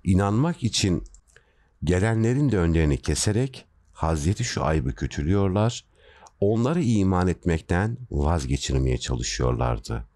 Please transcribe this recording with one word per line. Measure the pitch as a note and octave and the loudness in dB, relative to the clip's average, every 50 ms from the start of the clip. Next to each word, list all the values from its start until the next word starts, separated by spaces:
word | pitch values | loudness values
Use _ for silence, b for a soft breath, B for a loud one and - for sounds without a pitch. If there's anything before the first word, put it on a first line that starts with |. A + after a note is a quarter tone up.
| _ | _
İnanmak | F#2 G2 F#2 G2+ G2+ G#2 A#2 C#3+ E3+ E3+ - | 2 2 2 2 2 2 0 0 0 -2 -2
için | B2+ G#2+ - - - G2 F2 - - - - - _ _ b b b b b b b b b b - | -4 -4 -2 0 0 0 0 -2 -4 -10 -20 -20 _ _ b b b b b b b b b b -2
gelenlerin | D2 F2 F#2 G2 A2+ A2+ A2+ A2 A2+ B2+ C#3 D3+ C3+ | 0 2 2 2 2 2 2 2 2 2 2 2 2
de | G#2+ F#2+ | 2 2
önlerini | E2+ E2+ D#2+ E2 D#2+ D2+ C#2 B1+ | 2 2 4 4 4 2 2 0
keserek | - - D2+ - - G#2+ G#2 A2 C3 C3+ B2+ - - _ _ _ _ _ | 0 -2 -2 0 0 0 0 0 -2 -2 -6 -16 -20 _ _ _ _ _
Hazreti | _ - - - E2 D#2 C#2+ E2+ G#2 - A#2+ | _ -4 -2 -2 -2 0 0 -2 -2 -2 -4
Şuayb'ı | A#2 - - C2 D2 D#2+ D#2 B1+ C2 B1+ | -6 -4 -4 -2 0 0 0 0 -2 -6
kötülüyorlar, | - D#2 C2 - - C#2+ D#2+ G2 G2+ G2 G2 F#2 G#2 G#2+ A#2 - - B B B B B B B B B B B _ | -6 -8 -6 -6 -4 -2 0 2 2 2 2 2 0 0 0 -2 -6 B B B B B B B B B B B _
onları | - G2+ A3+ G#3+ F#3 F3 E3 F3+ | 0 2 2 2 0 0 0 0
iman | D#3 A2+ A2+ G#2 G2 F#2+ F#2+ F2+ F2+ F2+ | 2 2 2 2 2 2 2 2 2 0
etmekten | E2 - - F2 E2 D#2+ - - F2 F2 G2+ A2 A#2 - B2+ - | 0 0 -2 -2 -2 -2 -2 -2 0 0 0 -2 -4 -8 -10 -6
vazgeçirmeye | - D2 C#2+ D2 E2+ E2 C2 B1 C#2 C2+ - - C2 C2 C2+ C2 B1+ A#1+ | -2 0 0 2 0 0 0 -2 -4 -4 -2 -2 0 0 2 0 0 -2
çalışıyorlardı. | - - - B1 A#1+ - - - B2+ B1 - A#2 B2 B2 A#2+ A2 - - A#2+ A2+ A2 _ _ | -2 -4 -4 -4 -4 -6 -4 -2 -2 0 0 0 -2 -2 -4 -6 -6 -8 -10 -10 -10 _ _